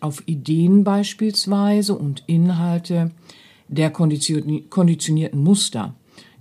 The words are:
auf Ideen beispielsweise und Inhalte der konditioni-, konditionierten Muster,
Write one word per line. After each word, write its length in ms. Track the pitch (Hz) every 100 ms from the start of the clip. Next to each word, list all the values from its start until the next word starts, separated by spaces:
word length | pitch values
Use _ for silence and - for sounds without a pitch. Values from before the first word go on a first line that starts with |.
auf 200 | 156 143 -
Ideen 580 | 147 139 160 175 202
beispielsweise 1120 | 202 202 202 - 220 202 190 202 202 208 208 -
und 260 | 143 139 -
Inhalte 840 | 165 180 170 175 170 175 170 165 - - - _ _ -
der 220 | 147 156
konditioni-, 760 | 156 160 147 - 151 147 151 -
konditionierten 760 | 190 175 165 - 156 156 139
Muster, 520 | 160 202 - 117 95 - _ - - -